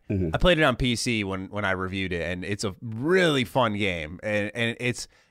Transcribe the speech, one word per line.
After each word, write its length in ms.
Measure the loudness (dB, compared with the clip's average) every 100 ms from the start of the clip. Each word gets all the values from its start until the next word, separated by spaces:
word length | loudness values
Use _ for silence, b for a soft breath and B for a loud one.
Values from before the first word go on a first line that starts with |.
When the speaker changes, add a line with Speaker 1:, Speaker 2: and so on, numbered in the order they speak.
| -4
Speaker 1:
Mm-hmm. 200 | -2 0
Speaker 2:
I 40 | 2
played 200 | 4 6
it 40 |
on 140 | 4 2
P 180 | 0 0
C 300 | 0 0 0
when, 220 | -4 -6
when 180 | -2 -2
I 60 |
reviewed 420 | 0 -2 -2 -2
it, 80 | -2
and 220 | -4 -4 -4
it's 180 | -4
a 100 | -4 -6
really 640 | -10 -4 2 4 4 2
fun 300 | 0 2 2 2
game. 460 | 0 -2 -6 -8
And, 260 | -2 -2 -2 -2
and 220 | -4 -2
it's, 300 | -4 -4 -8 b b